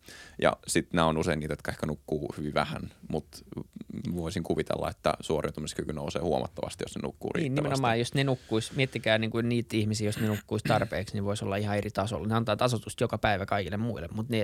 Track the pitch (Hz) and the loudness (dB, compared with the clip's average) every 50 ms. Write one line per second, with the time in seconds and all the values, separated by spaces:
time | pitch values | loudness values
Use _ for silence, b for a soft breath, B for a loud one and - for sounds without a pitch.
0 | B B B B B B B - - - 57 - - - - 85 - - - 87 | B B B B B B B 2 4 4 4 2 -2 0 0 0 0 2 4 4
1 | 82 80 78 78 82 90 78 78 76 76 73 - - - - - - 78 76 - | 4 6 4 4 2 2 0 0 -2 -4 -4 -4 -6 -6 -6 -4 -4 -4 -4 -6
2 | - - - - 73 - - - 76 73 69 76 73 73 - - - - - - | -4 -4 -4 -2 -2 -4 -6 -6 -4 0 2 2 2 0 -2 -6 -8 -10 -12 -14
3 | - - - - - - - - - - - - - - - - - - - - | -8 -4 -4 -4 -4 -6 -12 -18 -16 -12 -10 -10 -10 -10 -12 -16 -14 -10 -10 -6
4 | - - 87 87 82 82 - 87 82 - 87 80 76 - - 73 76 78 - - | -4 -4 -2 -2 -2 -2 -2 -2 0 0 0 0 0 0 -2 -2 -2 -4 -4 0
5 | - 78 - - - - 80 76 73 80 - - 76 73 - - 78 73 76 76 | 0 0 0 0 0 -2 0 0 0 -2 -4 -6 -6 -6 -4 -4 -4 -4 -4 -4
6 | 71 - - 69 76 87 76 65 60 - - - - - - - - - - - | -4 -4 -2 -2 0 2 2 2 0 -2 -4 -6 -6 -6 -4 -6 -8 -8 -6 -6
7 | - - - - - - - - 165 135 131 143 151 143 139 135 135 120 113 117 | -6 -6 -6 -6 -6 -4 -2 0 0 0 0 0 0 0 2 2 4 4 4 4
8 | 120 - - 143 139 139 131 - - - 113 110 113 - - - 131 131 - 117 | 2 2 2 2 2 2 0 0 -2 0 0 0 0 0 0 0 0 0 0 0
9 | - 110 110 110 113 110 110 113 117 117 120 120 117 - - 110 104 107 107 110 | 2 4 4 4 4 2 0 0 2 2 2 0 0 0 0 2 2 2 2 2
10 | 107 104 107 - 113 107 107 101 - - 110 107 - - 117 104 98 - - 78 | 2 0 0 2 0 0 0 0 -2 -2 -2 0 2 4 4 4 4 2 -2 -2
11 | 98 - - 104 98 101 101 104 104 101 98 101 104 104 101 104 101 107 - - | -4 -4 -4 -2 -2 -2 -2 -2 -2 -2 -2 -2 0 0 0 0 -2 -2 -2 -2
12 | 98 107 113 76 82 107 110 113 117 110 104 104 123 127 120 107 - - - - | 0 0 -2 -2 0 0 2 2 2 2 2 4 4 2 2 0 -2 -6 -2 -2
13 | 123 113 - 110 - 107 104 92 98 - 110 101 98 80 98 101 113 120 110 67 | 0 0 0 2 2 2 2 2 0 0 0 0 0 -2 -2 -2 -2 -2 -2 -4
14 | 82 87 - 107 110 - 117 110 | -6 -6 -4 -4 -2 0 0 0